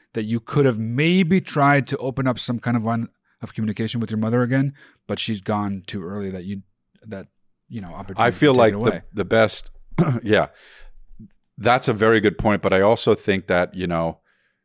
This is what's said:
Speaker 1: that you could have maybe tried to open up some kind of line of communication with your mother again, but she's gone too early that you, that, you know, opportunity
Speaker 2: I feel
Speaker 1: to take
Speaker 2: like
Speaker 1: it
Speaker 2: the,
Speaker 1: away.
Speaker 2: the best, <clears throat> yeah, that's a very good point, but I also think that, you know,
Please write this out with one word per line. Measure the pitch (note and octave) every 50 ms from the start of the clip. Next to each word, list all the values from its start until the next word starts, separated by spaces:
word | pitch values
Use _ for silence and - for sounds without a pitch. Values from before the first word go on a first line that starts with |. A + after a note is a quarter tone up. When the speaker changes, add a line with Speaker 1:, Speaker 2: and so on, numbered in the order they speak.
| _ _ -
Speaker 1:
that | A2+ G#2+
you | G#2+ A#2 A2+
could | - - - D3 C#3
have | C3 A#2 G#2+
maybe | A2+ A2+ A#2 C3 D3+ E3 F3+ F#3 F#3+ D#3+ F#3+ F#3
tried | - - - D3+ C#3 C#3+ C#3+ C#3 B2
to | - -
open | - A#2+ C3+ A#2 C#3 C3
up | C3 A#2+ -
some | - - B2 A2
kind | - C#3 B2
of | A#2 G#2+
line | A2+ A#2 A#2 A#2 - _ _ _ _ _ - -
of | - -
communication | - A2 G#2+ G2+ - A2+ A2 - A#2
with | A2+ -
your | A2
mother | G#2+ A2 A2+ A#2 B2
again, | B2 A#2 C3 C3+ C#3 C#3+ C#3 _ - - _ _ _
but | - G#2 -
she's | - - A2 G2
gone | F#2+ - G#2+ G#2 G#2 G2+ G2+ F#2+ F#2
too | - - G2+ E2+
early | F2+ G2 G#2 G2+ F#2+
that | F#2 F#2 F2
you, | G2 G2+ G2 F#2+ _ _ _ _ _ _ _ -
that, | G#2+ G#2 F#2+ F2+ _ _ _ _ _ _ _ _ -
you | - A2+
know, | F#2+ E2+ D#2
opportunity | F2+ G2 G2+ F#2+ G#2 A2+
Speaker 2:
I | A#2+
feel | - - D3 D3 C3
Speaker 1:
to | B2
take | A#2 A2 G2+
Speaker 2:
like |
Speaker 1:
it | G2+ A#2
Speaker 2:
the, | A2+
Speaker 1:
away. | F#2+ D#2+ - - -
Speaker 2:
the | G#2 F#2
best, | F#2 A2+ A2+ A2+ G#2 - - - - - - - - -
<clears throat> | - F3 D#3+ A#2+ A#2 -
yeah, | G#2 G#2+ F#2 D2+ - _ - - - - - - - - - - - - - - - _ _ _ _ -
that's | - G2+ A#2+ B2 C3+ -
a | C3+ A2+
very | G2 A2 A2 A2+ A2
good | G2 G#2 E2
point, | - - G#2+ G#2 F#2
but | - G2 F#2+
I | F#2+
also | G2 G#2+ A#2 - - A#2+ G#2+
think | - - - G2 F#2+ F2+
that, | - F#2 F2 F2+ - -
you | F#2 F#2
know, | F2 E2+ E2 E2 E2 E2 _ _ _ _ _ _ _ _ _